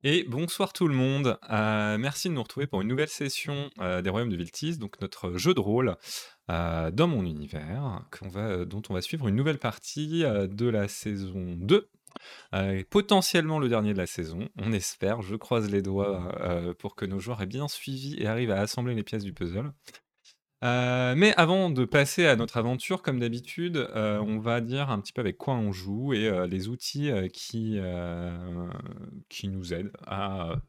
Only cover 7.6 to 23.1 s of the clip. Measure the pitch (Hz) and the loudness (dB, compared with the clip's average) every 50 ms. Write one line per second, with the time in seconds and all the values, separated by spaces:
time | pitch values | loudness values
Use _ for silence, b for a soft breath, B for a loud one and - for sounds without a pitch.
7.6 | 76 78 92 127 143 131 98 - - _ - - - 95 90 98 107 110 98 90 | -6 -6 -6 -4 -4 -4 -6 -8 -10 _ -16 -12 -12 -8 -6 -4 -2 -2 -2 -2
8.6 | 90 87 95 101 107 - 98 90 - - - 160 135 107 98 113 139 160 156 135 | -2 -4 -4 -8 -6 -2 -4 -4 -2 -4 -4 -2 0 2 2 4 4 2 0 0
9.6 | - 117 104 - - - - 143 151 151 160 170 165 139 107 101 98 95 98 101 | -2 -4 -4 -4 -12 -10 -6 -6 -4 -2 0 2 2 2 2 2 0 0 0 0
10.6 | 117 123 113 107 101 101 - - - 107 104 98 98 95 92 95 92 90 87 85 | 0 2 2 2 0 0 -4 -6 -6 -6 -4 -4 -6 -6 -6 -6 -6 -6 -6 -4
11.6 | 92 104 170 208 - _ _ _ _ - - B B B B B B B - 95 | 4 6 6 6 4 _ _ _ _ -18 -18 B B B B B B B 0 0
12.6 | 95 98 98 95 95 _ - 208 202 208 208 190 180 - - 175 160 156 156 156 | 2 2 0 0 -2 _ 2 2 4 6 4 4 4 4 2 2 2 2 0 2
13.6 | 143 123 117 110 107 104 104 95 90 85 - - 85 78 80 85 107 - _ - | 2 2 2 4 2 2 2 0 -2 -2 -4 -6 -6 -6 -6 -8 -8 -8 _ -4
14.6 | 104 113 113 98 87 - - _ - 95 113 117 101 92 104 110 - - 123 117 | -2 0 0 0 0 -4 -4 _ 0 0 0 0 -4 -6 -6 -8 -2 0 0 2
15.6 | 107 104 101 101 95 95 95 98 101 101 98 92 87 87 - - - 90 87 87 | 2 2 2 0 2 2 0 0 0 0 0 -2 -4 -6 -4 -2 -2 0 0 0
16.6 | 87 87 87 _ - 101 - - 110 95 95 98 92 113 123 107 98 95 107 131 | -2 -4 -6 _ -8 -10 -6 -6 -6 -4 -4 -4 -4 -4 -4 -4 -4 -4 -4 -4
17.6 | 147 143 - - - - 135 131 135 139 151 - - 104 113 117 123 113 101 98 | -4 -4 -6 -8 -6 -6 -6 -6 -6 -8 -6 -2 -2 0 0 0 0 2 2 2
18.6 | 104 107 - - 120 123 120 113 104 - - 110 101 98 85 - 92 85 87 98 | 0 0 -2 -2 -2 -2 0 -2 -2 -2 -4 -6 -4 -6 -6 -4 -4 -4 -2 -4
19.6 | 127 147 139 _ B B B B B _ _ _ B B B B _ _ _ _ | -4 -6 -8 _ B B B B B _ _ _ B B B B _ _ _ _
20.6 | - 123 120 123 123 123 123 127 127 123 127 151 196 214 - - 170 160 180 190 | 0 0 2 2 2 2 2 2 2 2 4 6 6 6 8 8 6 8 8 4
21.6 | 190 175 151 127 127 110 - 147 139 139 - - 175 156 131 110 117 113 - 120 | 4 4 4 2 2 6 6 6 6 6 4 4 6 6 6 6 4 0 0 0
22.6 | 113 120 127 127 - - 185 180 - - | 2 2 0 -2 -2 -2 -4 -2 0 -2